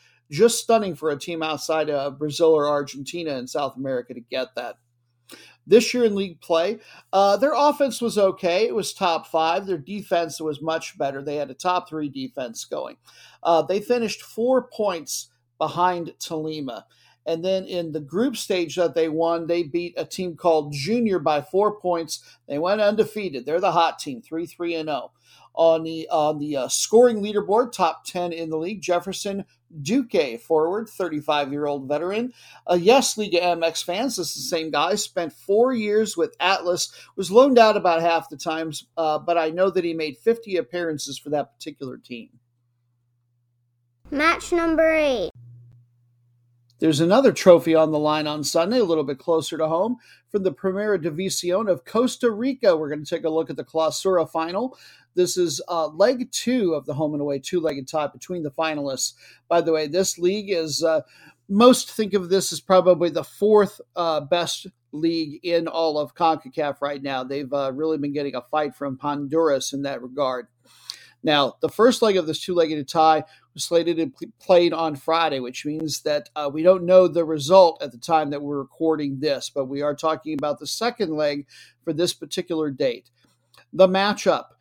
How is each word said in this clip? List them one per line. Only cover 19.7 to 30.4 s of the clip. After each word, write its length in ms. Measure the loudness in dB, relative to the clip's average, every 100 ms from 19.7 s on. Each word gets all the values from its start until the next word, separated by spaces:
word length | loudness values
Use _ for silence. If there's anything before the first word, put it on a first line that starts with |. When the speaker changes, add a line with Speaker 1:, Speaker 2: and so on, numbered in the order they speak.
| -4 -6 -8
Speaker 1:
a 80 |
team 320 | -8 -6 -8 -2
called 360 | 2 2 0
Junior 460 | -6 -2 0 2 0
by 240 | 2 0
four 380 | 0 2 2 0
points. 420 | -2 -2 -4 -10 -14 _ -8
They 120 | -4
went 220 | 0 2
undefeated. 640 | 2 2 0 -2 -6 -6
They're 160 | -4 0
the 120 | 2
hot 260 | 4 2 0
team, 240 | -10 -12
three 240 | -10 -8 -8
three 300 | -8 -6 -6
and 120 | -4
oh. 220 | -6 -8 _ _ _ _
On 300 | 2 4 4
the, 220 | 0 -8 -2
on 280 | 0 2 0
the, 160 | -4
uh, 140 | -4 -4
scoring 540 | -4 4 6 6 4
leaderboard, 500 | -2 -2 0 0 0
top 320 | 0 0 0
ten 260 | -8 -6 -6
in 200 | -6 -6
the 80 | -4
league, 240 | -4 -6
Jefferson 640 | -2 -2 -2 -8 -6 -8 -10 _ _ -10
Duque, 580 | -2 0 0 0 0
forward, 480 | -2